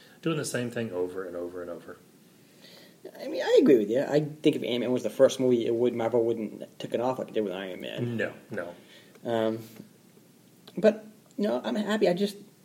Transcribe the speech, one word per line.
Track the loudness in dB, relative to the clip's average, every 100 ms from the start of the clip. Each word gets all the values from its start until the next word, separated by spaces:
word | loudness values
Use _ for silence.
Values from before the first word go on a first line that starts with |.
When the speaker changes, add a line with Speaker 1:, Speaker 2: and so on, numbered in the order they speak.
| -20 -8
Speaker 1:
doing | -4 -4
the | -4
same | -4 -4
thing | -4 -6
over | -4 -6 -6 -8
and | -8
over | -10 -10
and | -12
over. | -12 -14 -20 -20 _ _ _ -20 -20 -20 -20 -20 -20 -20 -14
Speaker 2:
I | -8
mean, | -4
I | 4 6
agree | 8 6
with | 6
you. | 0
I | 2 0 0 0
think | 0 2
if |
Ant-Man | -2 -2 0
was | -2
the | 0
first | 4 4 6
movie, | 2 4 2
it | 2
would, | 2
Marvel | 0 0 2 2
wouldn't | 0 -4 -10
have | -16 -12
taken | -6 -2
off | -2 -2
like | -4
it | -2
did |
with | -2
Iron | -4 -8 -8
Man. | -8 -6 -4 -2
Speaker 1:
No, | -4 -6 -10
no. | -8 -8 -10 -20 -20 -20 -12
Speaker 2:
Um, | -2 0 0 -2 -8 -18 -20 -20 -20 -20 -20 _ _ _ -16 0
but, | 2 2 -4 -20 -14 -4
you | -2
know, | -2
I'm | -4 -4
happy. | -2 2 2
I |
just, | 2 -2 -4 -18 -20